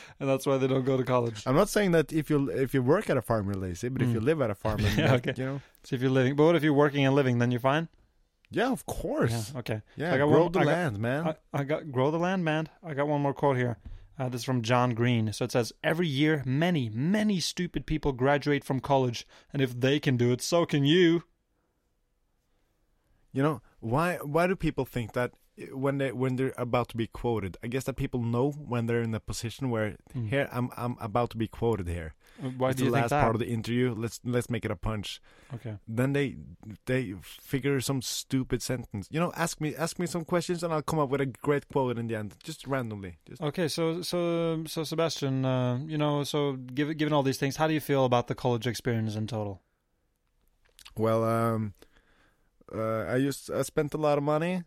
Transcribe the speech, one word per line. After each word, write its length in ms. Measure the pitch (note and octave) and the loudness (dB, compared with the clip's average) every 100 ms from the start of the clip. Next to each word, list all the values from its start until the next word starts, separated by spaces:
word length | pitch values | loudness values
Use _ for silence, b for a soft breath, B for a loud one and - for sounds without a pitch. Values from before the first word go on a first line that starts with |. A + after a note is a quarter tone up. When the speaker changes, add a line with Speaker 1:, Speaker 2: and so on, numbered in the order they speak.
| B - | B -6
Speaker 1:
and 100 | C#3 | 0
that's 160 | C3+ D3 | 0 2
why 120 | C3+ | 2
they 100 | C3 | 2
don't 180 | C3 C3 | 2 2
go 120 | C3 | 2
to 60 | |
college. 380 | B2 B2+ A#2+ A2 B2+ | 2 2 2 -4 2
Speaker 2:
I'm 80 | C#3 | 4
not 140 | F3 | 4
saying 220 | G#3 G3 | 4 4
that 200 | E3 D3+ | 4 2
if 160 | D#3+ D3 | -2 0
you, 200 | D3 C#3 | 0 0
if 240 | F#2 C3 C3+ | 0 0 2
you 80 | |
work 260 | B2 F3+ G#3+ | 4 2 2
at 80 | C#3 | -2
a 60 | |
farm, 240 | - A2+ G2 | 0 0 0
you're 80 | G2 | -4
lazy, 340 | F#2 F2 B2 | -4 -4 -4
but 120 | C3 | 0
if 60 | B2+ | 0
Speaker 1:
Mm. 40 | |
Speaker 2:
you 60 | A#2+ | 2
live 200 | A#2 D#3+ | 0 0
at 100 | A#2 | 0
a 40 | G2+ | -2
farm, 240 | A2 G#2+ | -2 0
Speaker 1:
<laughs> 60 | G#2 | 2
Speaker 2:
and 120 | G#2+ | 2
Speaker 1:
Yeah, 140 | D3+ | 4
Speaker 2:
like, 140 | B2+ A#2+ | 2 0
Speaker 1:
okay. 140 | B2+ | -4
Speaker 2:
you 60 | C3 | -4
know. 140 | C#3 b b | -6 b b
Speaker 1:
So 120 | - C3 | -6 -2
if 60 | |
you're 80 | C3 | 2
living, 240 | C3 B2+ C#3+ | 4 4 6
but 80 | D#3 | 6
what 100 | E3+ | 6
if 60 | |
you're 100 | D#3 | 4
working 320 | C#3 D3 C#3+ C3+ | 4 4 4 4
and 100 | C#3 | 4
living, 240 | C3 A#2+ | 4 2
then 100 | A#2+ | 2
you're 100 | B2 | 2
fine? 260 | C3+ D3 E3 - _ _ _ _ _ | 2 0 -2 -12 _ _ _ _ _
Speaker 2:
Yeah, 180 | D#3+ B3 | -2 0
of 140 | G#3+ - | -2 -6
course. 680 | - E3+ D4+ C#3 A#2 A2 | -6 -4 0 0 0 -4
Speaker 1:
Yeah, 60 | C#3 | -8
okay. 220 | A#2 G#2+ - - | -6 -6 -6 -6
Speaker 2:
Yeah, 180 | D3 | -2
Speaker 1:
I 40 | C3+ | 2
got 80 | D3 | 6
Speaker 2:
grow 160 | D3+ | 6
Speaker 1:
one, 80 | E3+ | 6
Speaker 2:
the 80 | E3+ | 4
Speaker 1:
I 40 | D3 | 2
got, 60 | |
Speaker 2:
land, 280 | E3 E3+ G2+ | 2 0 -2
man. 280 | A#2 C#3 E3+ | -2 -2 -2
Speaker 1:
I, 80 | - _ | -6 _
I 100 | C#3 | -6
got, 280 | C#3 D#3 D#3+ | -2 -4 -4
grow 200 | B2+ C3+ | 0 2
the 80 | E3 | 2
land, 240 | F3 F#3+ D#3+ | 0 0 0
man. 240 | D#3 D#3+ - | 0 -2 -10
I 100 | F3 | -10
got 140 | C#3 D3 | -4 0
one 140 | D3 | 2
more 120 | C#3+ | 0
quote 240 | C3 C#3 B2+ | 0 2 2
here. 200 | B2 A2+ b b b - | 0 -4 b b b -8
Uh, 100 | B2+ | -6
this 120 | B2 | -4
is 40 | A#2 | -2
from 160 | B2+ | -2
John 300 | A2+ B2 B2 | 2 4 4
Green. 400 | A2+ B2 A#2+ G#2+ | 2 4 4 2
So 120 | G#2 B2 | -2 0
it 60 | |
says, 220 | C3 A2+ - | 0 -2 -2
"Every 220 | D3 D#3+ F3 | -2 0 0
year, 380 | C3+ D#3 D#3 B2+ | 2 2 2 0
many, 440 | C3+ E3+ E3+ A#2 | 0 2 2 0
many 500 | A2 D3+ G#3+ G#3+ F#3+ | -2 0 2 2 0
stupid 480 | - - F3+ D3+ - | -2 -4 -4 -4 -4
people 240 | D#3 D3+ | -2 -2
graduate 520 | B2 C3 C#3+ D3 C#3+ | 2 4 4 2 0
from 160 | - C3+ | 0 -4
college, 460 | - C3+ B2+ A2+ - b b | 2 2 2 -2 -10 b b
and 120 | C#3 | -2
if 160 | C3 B2 | 0 2
they 200 | C3 D3 | 2 2
can 160 | D3 B2 | 2 4
do 160 | A#2+ | 4
it, 100 | B2 | 2
so 200 | - E3+ E3 | 2 2 4
can 180 | D3+ C#3 | 4 6
you." 380 | E3+ E3+ E3+ - _ _ _ _ _ _ _ _ _ _ _ _ _ _ _ _ _ _ _ _ | 6 6 4 0 _ _ _ _ _ _ _ _ _ _ _ _ _ _ _ _ _ _ _ _
Speaker 2:
You 80 | C3 | 0
know, 200 | C#3+ C3+ b b | 0 0 b b
why, 380 | A2 B2+ F3 D#3 | -4 0 0 -2
why 280 | C#3 D3+ F3+ | -2 0 2
do 80 | F#3+ | 0
people 300 | D#3+ C#3 B2+ | -2 -2 -4
think 280 | B2 G#2+ | -4 -4
that 180 | B2 B2 - _ - | -2 -2 -4 _ -18
i-, 160 | - | -12
when 240 | C3+ C3+ C#3 | -4 -2 0
they, 140 | C3+ | -2
when 240 | A#2+ C3 B2+ | -2 -2 0
they're 180 | C3 - | -2 -4
about 320 | B2 B2 A#2+ | -2 0 0
to 80 | A2+ | -4
be 100 | A2+ | -6
quoted? 500 | - A#2+ A2 F#2+ - | -4 -2 -2 -2 -6
I 40 | A#2 | -6
guess 180 | C3 C3+ | -4 -4
that 80 | |
people 280 | B2+ C3+ B2+ | -4 -4 -2
know 300 | A#2 B2 C#3+ | -2 0 0
when 360 | D3 C#3 A#2+ A#2 | -2 -4 -2 0
they're 140 | A#2 | 0
in 140 | A2+ A2 | 0 -4
a 40 | |
position 480 | - G#2 A#2 - C3 | -6 -8 -8 -4 -2
where, 260 | A2+ G#2+ - - | 0 -2 -4 -12
Speaker 1:
Mm. 160 | C3 G#2+ | -8 -2
Speaker 2:
"Here, 200 | C#3 C3+ | -2 -2
I'm, 180 | B2 B2 - | -2 -4 -4
I'm 220 | A#2+ A#2+ | -6 -6
about 300 | A2 A2+ A#2+ | -4 -2 -2
to 60 | A2+ | -2
be 100 | A2 | -6
quoted 400 | - A#2 G#2+ F2 | -2 -2 -2 -4
here. 260 | E2+ D#2+ - b b | -6 -8 -14 b b
Speaker 1:
Uh, 60 | C3 B2+ | -10 -2
why 120 | B2+ | -2
Speaker 2:
It's 60 | C3 | 0
Speaker 1:
do 60 | |
Speaker 2:
the 20 | B2+ | 0
Speaker 1:
you 20 | |
think 80 | A#2 | 2
Speaker 2:
last 60 | A#2 | 2
Speaker 1:
that? 100 | C#3+ | 2
Speaker 2:
part 120 | B2 A2 | 2 2
of 40 | |
the 80 | A#2 | -2
interview. 460 | A#2 A2 A#2+ B2+ A2 | -4 -2 0 0 0
Let's, 220 | A2+ - B2 | -6 -6 -4
let's 240 | B2 - | -2 -2
make 160 | A2+ G#2+ | -4 -4
it 60 | |
a 40 | G#2 | -4
punch." 460 | A2 G#2+ - - b b b | -4 -4 -6 -12 b b b
Speaker 1:
Okay. 240 | A#2+ A#2 G#2+ - | -12 -10 -12 -8
Speaker 2:
Then 240 | A2+ C3+ | -2 0
they, 220 | C#3 C#3 - - E2+ G#2+ G2+ - | 0 -2 -4 -16 -18 -16 -12 -4
they 280 | B2+ A#2 G2 | -2 -2 -8
figure 580 | - - - C#3 C3+ C#3 | -14 -20 -6 -2 0 0
some 200 | A#2+ C3+ | 0 -2
stupid 600 | - - - C3+ B2+ A#2+ | -4 -8 -2 -2 0 -4
sentence. 460 | - B2+ - G#2 - | -2 -6 -6 -10 -6
You 80 | D#3 | -2
know, 100 | F3 - | -2 -2
ask 240 | E3 - | -4 -2
me, 140 | D#3 C3+ | -6 -4
ask 220 | D#3+ - | -6 -4
me 60 | F3 | -4
some 160 | F3 D#3+ | -4 -2
questions, 380 | F3 E3 E3+ | -2 0 -4
and 100 | E3+ | -2
I'll 80 | D#3 | -2
come 180 | - D#3+ | -2 0
up 100 | C#3 | 0
with 120 | C3 | 0
a 40 | C#3 | -2
great 420 | A2+ - C#3+ - | -2 0 0 0
quote 280 | D3 B2+ A#2 | 0 0 -2
in 100 | A#2 | -4
the 80 | A2 | -4
end, 200 | G#2 - | -6 -12
just 220 | - D#3 B2 | -14 -14 -6
randomly. 500 | C3+ A#2 G#2 F#2+ E2 - | -4 -4 -8 -10 -14 -20
Just 160 | - | -8
Speaker 1:
Okay, 260 | D3+ E3 D#3+ | -6 -2 -2
so, 340 | - E3 E3 | 0 -2 -2
so, 640 | E3+ F3 F3 E3+ E3 D#3+ D#3+ | -4 -2 0 0 0 -2 -4
so 180 | - D3+ | -6 -4
Sebastian, 580 | D#3+ E3 - C#3 C3 C3 | 0 0 0 -2 0 2
uh, 340 | B2+ B2+ B2 D#3 | 2 0 -2 -4
you 120 | D3+ | -2
know, 260 | D3 D3 | 0 0
so 300 | C#3 D3+ C#3+ | 0 0 0
giv-, 440 | C3 B2+ B2+ D3 D#3 | -2 -6 -4 -2 0
given 160 | D3+ | 2
all 100 | D3+ | 2
these 140 | C3+ B2+ | 2 0
things, 200 | C#3 B2+ | -2 0
how 100 | D#3+ | 0
do 60 | |
you 80 | D#3 | 0
feel 220 | - C#3 B2+ | 2 2 4
about 220 | B2 - | 4 2
the 80 | C3+ | -2
college 300 | B2+ A#2+ B2 | 0 0 -2
experience 480 | G#2+ C3 A2+ A2 G#2+ | -4 -2 -2 -2 -4
in 120 | G#2+ | -4
total? 340 | A2 G#2 F#2+ _ _ _ _ _ _ _ _ _ _ _ _ - - | -4 -6 -8 _ _ _ _ _ _ _ _ _ _ _ _ -16 -2
Speaker 2:
Well, 260 | A2 A2+ A2+ | 2 2 2
um, 480 | A2+ A#2 A2+ G#2+ - b b b b b b b _ - | 2 2 0 -2 -6 b b b b b b b _ -12
uh, 280 | G#2 A2 A2 | -6 -2 -2
I 160 | F2 B2+ | 0 0
used, 340 | C#3 C3 - | 0 -2 -6
I 100 | F#2+ | -4
spent 300 | C3+ - D3 | -2 -2 -2
a 40 | D#3 | 0
lot 200 | D3+ D3 | 2 2
of 60 | |
money 400 | C#3+ D3+ E3+ F#3 | 2 0 0 -4